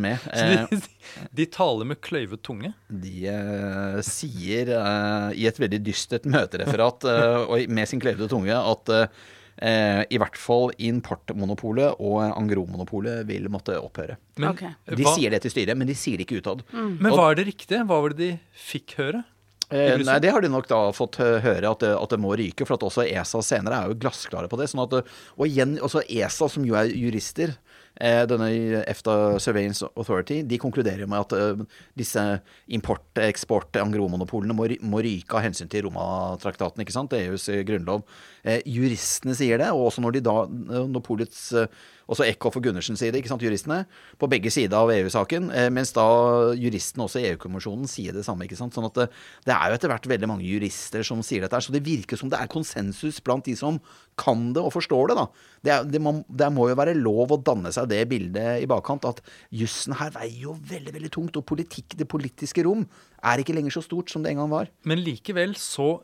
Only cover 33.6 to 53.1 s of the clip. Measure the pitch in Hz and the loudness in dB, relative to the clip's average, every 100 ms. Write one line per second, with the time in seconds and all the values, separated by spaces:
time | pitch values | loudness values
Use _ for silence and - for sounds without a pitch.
33.6 | - 104 101 104 98 90 92 110 101 110 | 0 -2 0 0 0 -2 -4 -2 -2 0
34.6 | 113 120 110 104 113 95 - 113 110 87 | 0 -2 -2 0 0 -4 -2 -2 -2 -4
35.6 | 85 107 98 90 90 92 90 90 101 - | -4 -4 -4 -4 -4 -2 -4 -4 -6 -4
36.6 | 90 - 101 113 139 120 90 95 - 101 | -4 -4 -6 -6 -4 -2 -2 -4 -4 -4
37.6 | 98 104 87 107 - - - - - 113 | -2 -4 -2 -4 -6 -20 -20 -8 -2 -2
38.6 | 147 120 131 110 - - 131 127 131 117 | -2 0 0 0 -4 -4 -4 0 2 4
39.6 | 185 156 120 - 120 135 117 107 104 120 | 2 4 2 2 0 2 2 2 0 -6
40.6 | - 123 131 127 - 110 113 - - 117 | -4 -4 -2 -4 -4 -4 -4 -8 0 2
41.6 | 110 - - - - 113 120 - 120 127 | 2 -4 -20 -20 -6 2 2 2 -2 0
42.6 | 123 90 - 107 113 127 120 127 113 101 | -2 -2 -4 -2 0 0 -4 -2 0 -2
43.6 | - 170 190 - - - 139 127 107 151 | -2 -4 -4 -14 -20 -4 2 2 2 2
44.6 | 101 107 113 107 92 107 98 170 175 131 | 2 4 6 4 2 0 0 -2 -2 2
45.6 | 123 123 131 117 110 120 120 120 117 120 | 2 2 0 4 6 8 6 4 4 2
46.6 | 120 104 - 123 117 127 113 82 90 92 | 0 -2 -6 -4 -4 -2 -2 -2 -6 -8
47.6 | 104 107 135 - 143 92 104 92 92 87 | -6 -6 -6 -6 -6 -6 -6 -6 -8 -8
48.6 | 120 120 113 - 120 - - - - 117 | -8 -4 -2 0 0 -2 -20 -6 0 2
49.6 | 87 120 165 117 127 113 107 101 90 101 | 4 2 0 -2 0 0 0 -2 -2 -2
50.6 | 101 - - 110 110 113 110 104 92 120 | -2 -6 -6 -6 -4 -4 -2 -4 0 -2
51.6 | 123 143 143 147 92 123 135 143 120 160 | -2 -4 -2 -4 -4 -6 -4 -4 -4 -6
52.6 | 156 - 101 98 156 | -6 -4 -6 -4 -6